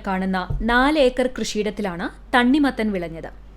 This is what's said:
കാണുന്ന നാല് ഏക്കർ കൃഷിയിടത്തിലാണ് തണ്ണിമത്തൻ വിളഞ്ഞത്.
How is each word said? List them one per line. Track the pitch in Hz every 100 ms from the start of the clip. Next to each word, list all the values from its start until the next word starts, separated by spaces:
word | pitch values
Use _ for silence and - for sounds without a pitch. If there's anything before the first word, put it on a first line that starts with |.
| 208
കാണുന്ന | 190 190 185 180 - 220
നാല് | 240 269 311 254
ഏക്കർ | 254 247 -
കൃഷിയിടത്തിലാണ് | 214 214 208 202 202 170 247 - - 254
തണ്ണിമത്തൻ | 240 302 277 247 220 190
വിളഞ്ഞത്. | 165 160 151 - -